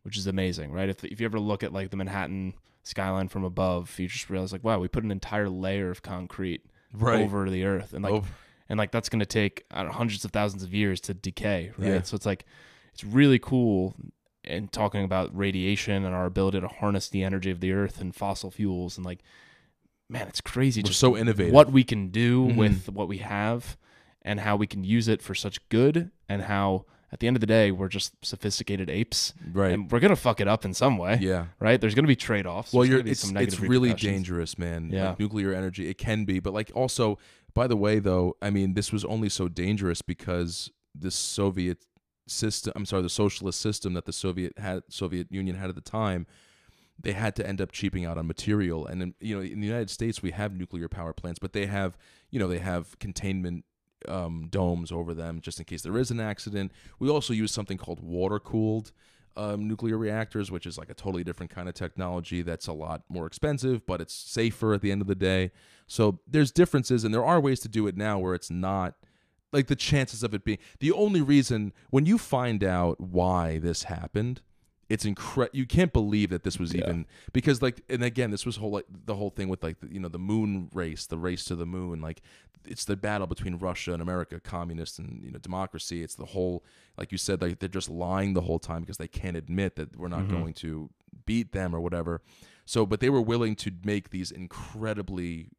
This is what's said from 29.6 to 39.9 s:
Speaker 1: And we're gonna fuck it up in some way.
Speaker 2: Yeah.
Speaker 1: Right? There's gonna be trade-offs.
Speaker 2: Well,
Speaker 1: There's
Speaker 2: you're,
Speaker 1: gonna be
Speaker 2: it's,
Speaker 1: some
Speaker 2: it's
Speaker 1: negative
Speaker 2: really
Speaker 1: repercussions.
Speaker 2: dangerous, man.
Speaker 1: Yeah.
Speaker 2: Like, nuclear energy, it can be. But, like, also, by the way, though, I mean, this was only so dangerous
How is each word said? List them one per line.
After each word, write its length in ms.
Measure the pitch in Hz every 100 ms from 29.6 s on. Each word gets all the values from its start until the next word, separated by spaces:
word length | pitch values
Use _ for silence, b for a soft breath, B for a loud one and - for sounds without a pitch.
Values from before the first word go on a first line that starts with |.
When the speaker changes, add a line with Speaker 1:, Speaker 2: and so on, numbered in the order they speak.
| 95
Speaker 1:
And 180 | 90 95
we're 80 | 117
gonna 160 | 202 180
fuck 260 | 123 107
it 60 | 101
up 180 | 110 95
in 80 |
some 240 | 92 - 107
way. 200 | 90 113
Speaker 2:
Yeah. 240 | 92 90 85 -
Speaker 1:
Right? 200 | 107 110
There's 140 | 110 110
gonna 120 | 151
be 80 | 123
trade-offs. 580 | - 104 92 90 -
Speaker 2:
Well, 80 | 127
Speaker 1:
There's 80 | 127
Speaker 2:
you're, 80 | 131
Speaker 1:
gonna 60 | 113
be 60 |
Speaker 2:
it's, 100 | -
Speaker 1:
some 80 | 101 98
Speaker 2:
it's 160 | 98
Speaker 1:
negative 80 | 92 107
Speaker 2:
really 200 | 127 123
Speaker 1:
repercussions. 240 | 107 104
Speaker 2:
dangerous, 440 | 98 90 87 82 -
man. 300 | 85 85 82
Speaker 1:
Yeah. 180 | 95 95
Speaker 2:
Like, 100 | 92
nuclear 340 | 104 107 98
energy, 340 | 92 95 92 85
it 100 | 95
can 280 | - 110 101
be. 140 | 92
But, 140 | 95
like, 180 | 104 107 -
also, 420 | 131 - 110 101 b b b
by 140 | - 123
the 100 | 107
way, 220 | 104 107
though, 360 | 101 92 90 -
I 80 | 101
mean, 240 | 101 95
this 180 | 95 104
was 140 | 107 -
only 240 | 110 104
so 180 | - 90
dangerous 540 | 85 92 104 92